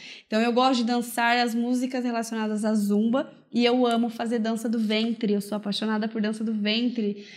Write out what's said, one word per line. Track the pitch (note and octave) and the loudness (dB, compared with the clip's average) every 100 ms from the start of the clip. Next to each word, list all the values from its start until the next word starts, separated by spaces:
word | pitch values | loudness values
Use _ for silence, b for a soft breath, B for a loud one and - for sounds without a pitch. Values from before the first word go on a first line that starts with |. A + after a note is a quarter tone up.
| B B - | B B -2
Então | A3 | 0
eu | A#3 | 2
gosto | A#3 C4 B3 | 4 4 4
de | |
dançar | A#3 A#3+ A#3+ - A#3 A#3+ | 2 0 -2 0 2 2
as | A#3+ | 2
músicas | A#3 A#3+ B3 B3+ B3+ | 0 0 0 -2 -2
relacionadas | B3 A#3 A3+ A3+ G#3+ G#3+ | -2 -2 -4 -4 -2 0
à | G#3+ | 0
zumba | A3 G3+ G#3 A3+ C4 - - _ | 2 2 2 2 0 -2 -10 _
e | A3+ | 2
eu | A#3+ B3+ A#3+ | 4 4 4
amo | A#3 A#3 | 2 0
fazer | - A#3 A#3+ | -2 -2 -2
dança | A3 A3+ A#3 | -2 -2 -2
do | A3+ | 0
ventre. | G#3+ G#3+ A3+ A3+ G#3+ | 0 0 0 -2 0
Eu | G3+ | 0
sou | G3+ G#3 | -2 -6
apaixonada | G#3 G3+ A3 G#3+ A3 | -4 -4 -2 -2 -2
por | A3 | -2
dança | G#3+ A3 | -2 -2
do | A3 | -4
ventre. | A3 G#3 A3 B3 A#3+ G#3 G#3 B | -2 0 0 0 0 -2 -4 B